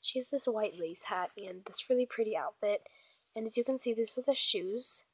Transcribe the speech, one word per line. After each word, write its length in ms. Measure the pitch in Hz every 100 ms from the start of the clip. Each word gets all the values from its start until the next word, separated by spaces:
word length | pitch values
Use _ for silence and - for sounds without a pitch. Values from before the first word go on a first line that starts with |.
She 160 | - 262
has 100 | 247
this 160 | 277
white 340 | 262 214 208 175
lace 260 | 165 175
hat 260 | - 185 180 -
and 260 | 196 185
this 240 | 196 - -
really 160 | 247
pretty 320 | 247 - 220 175
outfit. 460 | 135 - 208 208 - - - _ _
And 120 | 226 220
as 100 | 240
you 80 |
can 140 | 240 262
see, 160 | 247
these 240 | 226 226 -
are 40 |
the 120 | 254
shoes 720 | 269 - 208 180 220 254 - -